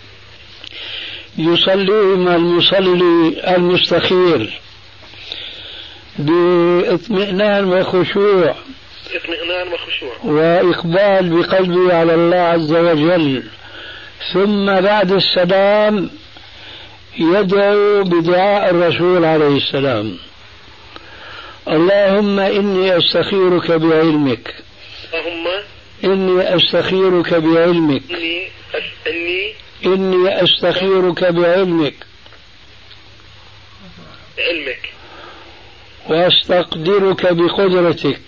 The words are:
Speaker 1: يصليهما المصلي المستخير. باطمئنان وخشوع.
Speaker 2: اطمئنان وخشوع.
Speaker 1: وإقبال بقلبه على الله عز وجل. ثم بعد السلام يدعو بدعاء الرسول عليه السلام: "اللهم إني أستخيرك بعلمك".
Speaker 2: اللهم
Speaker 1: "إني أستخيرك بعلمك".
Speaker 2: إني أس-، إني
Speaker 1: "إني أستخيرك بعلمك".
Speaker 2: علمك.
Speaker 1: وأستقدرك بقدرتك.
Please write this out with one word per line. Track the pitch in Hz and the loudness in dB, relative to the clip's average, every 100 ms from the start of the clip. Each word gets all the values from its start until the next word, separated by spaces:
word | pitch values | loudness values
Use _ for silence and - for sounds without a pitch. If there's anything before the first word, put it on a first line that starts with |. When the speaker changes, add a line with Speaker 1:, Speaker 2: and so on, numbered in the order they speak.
| - - - - - - - - - - - - - - | -20 -20 -20 -20 -20 -20 -20 -18 -14 -14 -14 -16 -14 -4
Speaker 1:
يصليهما | 160 170 190 196 190 214 190 190 180 170 | 0 0 2 0 2 2 2 2 2 2
المصلي | 175 175 156 190 185 180 180 170 160 - 185 185 | 2 2 2 2 2 2 2 4 2 0 -2 0
المستخير. | 175 175 - 170 - 185 180 139 107 - - - - - - - - - - - - - - - - - | 2 0 0 0 0 2 2 2 -2 -10 -18 -20 -20 -20 -20 -20 -16 -16 -16 -18 -18 -20 -20 -20 -16 -6
باطمئنان | 143 175 175 175 170 175 170 175 - 196 202 185 208 202 196 | 0 2 2 2 2 2 0 -2 -2 -4 -2 0 0 0 0
وخشوع. | 180 180 185 165 202 208 190 151 - - - - - - 170 | 0 0 0 0 0 2 4 2 -2 -12 -20 -20 -20 -14 -12
Speaker 2:
اطمئنان | 160 160 170 180 180 | -10 -10 -6 -6 -6
وخشوع. | 170 165 - - - | -8 -8 -10 -10 -10
Speaker 1:
وإقبال | 226 151 160 175 185 - 170 180 202 190 175 | -2 0 2 2 2 0 0 2 4 2 2
بقلبه | 170 - 190 180 175 180 | 0 2 0 2 2 2
على | 170 165 165 | 4 4 4
الله | 170 180 | 4 2
عز | 170 170 151 | 2 0 2
وجل. | 165 170 156 160 180 147 127 - - - - - - - - - | 2 4 2 2 2 2 -2 -6 -18 -20 -20 -18 -20 -20 -14 -6
ثم | 180 202 202 196 190 | 0 0 0 0 2
بعد | 196 214 185 | 2 2 2
السلام | 190 - 180 180 190 202 214 214 208 165 - - - - - - - - - - - | 0 0 0 2 2 4 4 2 0 -4 -10 -20 -20 -20 -20 -20 -20 -20 -20 -16 -2
يدعو | 160 196 190 202 202 208 208 208 | 0 2 2 2 2 2 2 2
بدعاء | 190 170 165 180 202 202 196 | 2 0 2 2 2 2 2
الرسول | 170 170 156 175 180 160 | 2 0 0 0 2 2
عليه | 156 147 135 | 2 2 0
السلام: | - 143 139 110 107 87 - - - - - - - - - - - - - - - | -2 -2 -2 -2 -4 -10 -18 -20 -20 -20 -20 -20 -20 -20 -20 -20 -20 -18 -20 -14 -2
"اللهم | 160 180 202 196 202 202 196 | 0 2 4 2 2 0 0
إني | 196 202 202 185 190 175 | 0 0 0 0 0 2
أستخيرك | - 175 - 196 185 175 160 | 0 0 -2 0 2 2 0
بعلمك". | 165 165 156 165 151 139 113 - - - - - - - | 0 2 2 2 2 0 -2 -8 -18 -20 -20 -20 -20 -12
Speaker 2:
اللهم | 165 165 170 170 185 - - - - | -10 -10 -8 -6 -8 -10 -20 -20 -6
Speaker 1:
"إني | 180 190 185 185 190 170 | -2 0 0 0 2 0
أستخيرك | - 175 - 190 190 175 165 | 0 0 0 0 2 2 0
بعلمك". | 170 160 165 170 175 151 131 - | 0 2 2 4 2 2 0 -4
Speaker 2:
إني | 170 165 170 185 - - 151 | -8 -8 -8 -10 -16 -12 -10
أس-، | - - 156 | -10 -10 -8
إني | 170 170 185 208 214 - - 185 | -6 -6 -6 -8 -12 -20 -6 -2
Speaker 1:
"إني | 190 190 185 185 - | 0 0 2 2 2
أستخيرك | 170 - 180 165 190 190 185 160 | 0 0 0 0 0 2 0 0
بعلمك". | 180 170 170 180 190 165 143 - - - - - - - - - - - - - - - - - - - 185 170 160 - - - | 0 2 2 2 0 0 -2 -4 -18 -20 -20 -20 -20 -20 -20 -20 -20 -20 -20 -20 -20 -20 -20 -20 -20 -20 -20 -20 -20 -20 -18 -8
Speaker 2:
علمك. | - 320 285 - - - - - - - - - - - - - - | -6 -6 -8 -12 -16 -20 -20 -20 -20 -20 -20 -20 -20 -20 -20 -18 -4
Speaker 1:
وأستقدرك | 160 180 - - 180 165 165 160 202 190 180 180 | 0 2 0 0 -2 -2 -6 -2 0 0 0 0
بقدرتك. | 170 175 - 196 185 170 147 143 - | 0 0 0 0 2 0 0 -4 -6